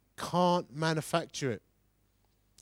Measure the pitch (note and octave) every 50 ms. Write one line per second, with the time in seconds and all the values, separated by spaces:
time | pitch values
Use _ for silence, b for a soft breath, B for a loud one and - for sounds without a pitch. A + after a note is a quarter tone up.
0 | - _ _ - - - - F3 F3+ F3 F3 F3 - - B2 D3+ D#3+ D#3+ D#3+ D#3
1 | - - - E3+ D#3 - - - D3 B2+ G#2+ F2+ - _ _ _ _ _ _ _
2 | _ _ _ _ _ _ _ _ _ _ _ -